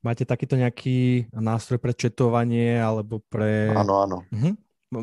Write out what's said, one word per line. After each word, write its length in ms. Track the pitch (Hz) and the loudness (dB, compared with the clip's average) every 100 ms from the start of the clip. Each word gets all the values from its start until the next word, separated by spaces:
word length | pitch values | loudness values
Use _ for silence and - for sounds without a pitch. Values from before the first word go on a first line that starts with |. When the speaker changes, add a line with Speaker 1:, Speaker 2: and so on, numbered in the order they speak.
Speaker 1:
Máte 240 | 120 117 131 | -2 -2 -2
takýto 320 | 123 135 131 | -2 0 0
nejaký 720 | 123 - 131 127 127 123 113 | 0 -2 -2 2 2 2 -2
nástroj 480 | 113 110 113 - 123 | -4 -2 -2 -2 -4
pre 160 | 123 120 | -2 -2
chatovanie 800 | 120 - 123 120 120 117 117 117 | -4 2 2 4 2 2 2 2
alebo 460 | 113 110 104 110 _ | 0 -2 -4 -10 _
pre 400 | 113 107 107 107 | -2 0 2 2
Speaker 2:
Áno, 300 | 107 101 98 | 2 2 2
áno. 140 | 98 90 92 | 2 -2 -8
Speaker 1:
Mhm. 300 | 104 143 208 _ _ _ 120 | -2 -2 -2 _ _ _ -10